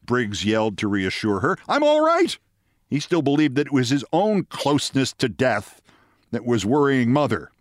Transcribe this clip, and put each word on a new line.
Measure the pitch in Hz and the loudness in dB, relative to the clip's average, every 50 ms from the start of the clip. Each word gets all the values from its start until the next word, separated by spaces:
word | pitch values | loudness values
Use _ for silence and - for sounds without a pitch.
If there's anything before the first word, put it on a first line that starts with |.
| _ | _
Briggs | - 120 123 123 104 104 85 85 | -2 -2 -2 -2 -2 -4 -4 -2
yelled | 104 107 110 110 110 104 - | 0 0 2 0 0 -2 -2
to | - | -4
reassure | 104 98 101 95 95 - - - 107 104 95 | -2 0 0 0 -2 -4 -2 -2 -2 0 0
her. | 85 143 190 - - | 0 -2 -2 -2 -4
I'm | - 208 277 302 | -4 -2 0 2
all | 294 302 302 311 | 2 2 2 2
right. | 311 339 339 381 - - - _ _ _ _ _ _ _ _ _ _ | 2 2 2 0 -2 -2 -10 _ _ _ _ _ _ _ _ _ _
He | - 143 | -6 -6
still | 147 - 170 170 | -4 -2 -2 0
believed | 151 135 143 147 156 147 123 | 2 2 2 2 2 2 2
that | 131 143 | 0 -2
it | 143 143 | 0 0
was | 135 127 117 | 0 0 2
his | 135 143 117 - - | 0 -2 -2 -2 -2
own | 160 196 214 214 196 165 | 0 0 2 0 -2 -2
closeness | _ - - - 139 143 143 - - - 135 135 - - | _ -8 -4 -2 0 0 0 -2 -2 -2 -2 -2 -2 -2
to | _ - | _ -4
death | 131 101 - 127 127 113 101 101 - - - _ _ _ _ _ _ _ _ _ _ | -4 -2 0 0 0 0 -2 -4 -8 -18 -20 _ _ _ _ _ _ _ _ _ _
that | - 117 - | -10 -8 -2
was | 117 120 117 95 | 0 0 0 2
worrying | 101 127 151 143 139 139 131 123 117 | 2 2 2 4 4 2 2 2 2
Mother. | 123 147 147 127 113 87 - - _ _ | 2 2 2 0 -2 -4 -6 -10 _ _